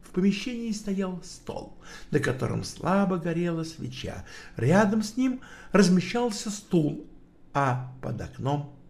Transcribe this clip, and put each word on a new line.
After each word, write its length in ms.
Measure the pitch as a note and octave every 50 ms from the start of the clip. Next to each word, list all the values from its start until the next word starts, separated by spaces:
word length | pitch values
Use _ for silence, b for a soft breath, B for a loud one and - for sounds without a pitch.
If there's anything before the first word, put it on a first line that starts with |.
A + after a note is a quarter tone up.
В 100 | - -
помещении 600 | - F#3 F#3 G3+ G3+ - - B3+ A#3+ A#3 A#3 A#3
стоял 500 | G#3+ G#3 - G3+ G3 F#3+ G3 F#3 F3+ F3
стол, 560 | - - - - - - - - - - - B B B B B B B
на 100 | - C#3+
котором 440 | C3 C3+ B2 - - A2+ A2 - G2+
слабо 540 | - - - - D3+ F#3 G3 G3+ F#3 F#3+
горела 460 | F3 D#3 F3 E3 E3+ F3 F3 E3 D#3+ D#3+
свеча. 640 | D#3+ - - - - - - - - - F#2 F#2 B B B B B B
Рядом 480 | - A2 C3 E3+ G3 A3 G3 A3 A3 G#3
с 140 | - -
ним 240 | B3+ C4 C4 B3+ B3+ B B B B B B -
размещался 760 | F#3+ G3 F3 F#3 F#3 - - - A#3+ A#3+ A#3+ G3+ - - A3
стул, 560 | G3+ - - - - F3 D3+ - - - - - - - - - _ - - - -
а 400 | C#3+ C#3 C3+ B2+ B2+ - - - -
под 200 | - B2 - -
окном 520 | - - - - - C3 D3 D3 C#3+ - - - -